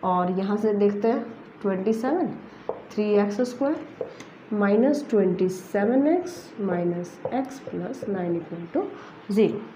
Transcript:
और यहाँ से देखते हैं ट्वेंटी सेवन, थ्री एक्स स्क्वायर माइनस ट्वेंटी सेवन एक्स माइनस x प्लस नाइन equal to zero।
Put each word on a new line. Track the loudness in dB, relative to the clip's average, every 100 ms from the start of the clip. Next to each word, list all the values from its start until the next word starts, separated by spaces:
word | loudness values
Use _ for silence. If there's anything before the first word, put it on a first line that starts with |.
और | 0 0 2
यहाँ | 0 0 0
से | 2
देखते | 4 2 4 0
हैं | 0 -2 -12 -18 -6
ट्वेंटी | -2 0 0
सेवन, | 0 0 0 0 -4 -14 -20 -8 -8 -6
थ्री | -2 4
एक्स | 4 4 0
स्क्वायर | -2 0 -2 -2 -6 -10 -10 -10 -18 -20 -6
माइनस | 0 4 6 4 2 2
ट्वेंटी | 4 4 4 0
सेवन | 0 -4 0 4 4 4
एक्स | 4 0 -10 -14 -6
माइनस | -2 0 0 -2 -6 -8
x | -4 -4 -4
प्लस | -8 -10 -6 -6 -6 -6
नाइन | -4 -2 -2
equal | -4 -10 -4 -4
to | -4 -8 -16 -18 -4 2
zero। | 4 2 -8